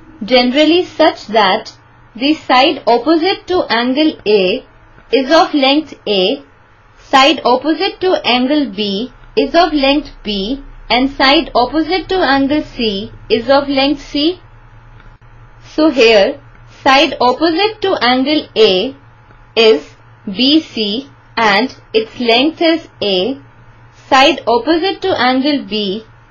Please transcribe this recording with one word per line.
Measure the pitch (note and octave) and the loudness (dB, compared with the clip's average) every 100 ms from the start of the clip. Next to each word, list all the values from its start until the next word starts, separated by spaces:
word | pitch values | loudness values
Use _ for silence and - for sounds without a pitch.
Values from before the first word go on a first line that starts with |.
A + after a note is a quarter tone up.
| - - | -20 -12
generally | G3+ B3+ B3 C4+ D#4 F4 | 0 0 2 2 2 2
such | D#4+ - D#4+ G4 - | -2 0 0 0 -4
that | G#3+ G3 G3 - - _ - - | 0 2 0 -6 -20 _ -20 -20
the | G#3+ C#4 | -6 -2
side | D#4 - B3+ D4 C#4 - | -2 0 2 2 0 0
opposite | A#3+ C#4+ E4 F4+ - - | 0 2 0 0 -4 -4
to | F4+ - | -4 -2
angle | A3+ B3 C4+ D#4 - | -2 -2 0 -2 -2
A | - G#3 F#3 B3 - _ - - - | 0 2 2 -2 -8 _ -20 -20 -2
is | B3 B3+ | -2 2
of | D#4+ F4 | 2 2
length | D4+ C4 C#4+ D#4 - - | 2 2 0 -2 -10 -4
A, | G3+ F#3 C#4+ - _ _ _ _ _ | -2 -2 -4 -10 _ _ _ _ _
side | - C4+ C#4 C#4+ | 0 4 4 2
opposite | - B3+ C#4+ D#4 F#4+ - | 0 0 0 -2 -4 -4
to | F4+ E4+ | -2 -2
angle | A3 B3 B3+ D4+ B3+ | 0 0 0 0 -2
B | F#3+ G#3 G3 B3+ - - - | -4 -4 -4 -8 -12 -8 -4
is | C4+ | 0
of | E4+ F4 | 2 2
length | D4 C4+ C#4+ C#4+ - | 0 0 0 -4 -12
B, | G#3 G#3 G3 C4+ - - - | -8 -6 -6 -8 -12 -14 -4
and | A#3 C4+ | -2 -2
side | C#4 C4+ D4+ C4+ | 0 0 2 0
opposite | - B3+ D4 D#4 F#4 - | -2 -2 -2 -2 -4 -2
to | F#4+ | -2
angle | C#4+ C#4 C4+ D4+ | 0 0 0 -2
C | - - A3+ G3 A3 - - | -4 -6 -4 -4 -10 -12 -4
is | A#3+ A#3 | -4 2
of | C4+ C#4 | 0 0
length | C#4 C#4 D4 | -2 -2 -4
C. | - D4 D4+ F#4 - - - - - - - - - - - - - | -6 -4 -4 -4 -14 -20 -20 -20 -20 -20 -20 -20 -20 -20 -20 -20 -10
So | - D#4 | 0 0
here, | B3+ A3+ G#3+ G3 - - - - - | 4 4 4 2 -2 -14 -20 -20 -4
side | D4 C4+ D#4+ - | 2 2 2 0
opposite | B3 B3+ D#4+ E4 G#4+ G#4+ | 0 0 0 0 -2 -2
to | F#4+ - | -4 -2
angle | A#3 B3+ C4+ D#4 - G3+ | 0 0 0 -2 -2 2
A | A3 F#3 B3 - - _ - - - - | 2 2 -2 -8 -20 _ -20 -20 -8 2
is | A3 C#4+ - - - - G#3+ | 4 4 -2 -20 -20 -18 -10
B | F#3+ C4 D#4 | -2 2 0
C | - - G#3 G#3+ C4+ - - | -2 -8 -6 -6 -10 -20 -12
and | - A3 G3 B3+ - - | -2 0 0 -2 -8 -4
its | A3 A3 - | -4 -4 -6
length | A#3 A#3 D4 D#4+ | 0 0 0 0
is | E4 E4 - - | 0 0 -4 -8
A. | G3+ F#3 G3+ C#4 - - - - - - - | -4 -2 -2 -6 -14 -20 -20 -20 -20 -16 0
Side | C4+ D4 C4 - | 2 2 0 -2
opposite | A#3 C#4+ E4 F#4 G4 | -2 0 0 -2 -4
to | F#4+ F4 | -4 -2
angle | B3 C4 C4+ C#4+ | 0 0 0 -2
B | G3+ G#3+ G3+ G#3 - - _ | -4 -6 -6 -8 -12 -20 _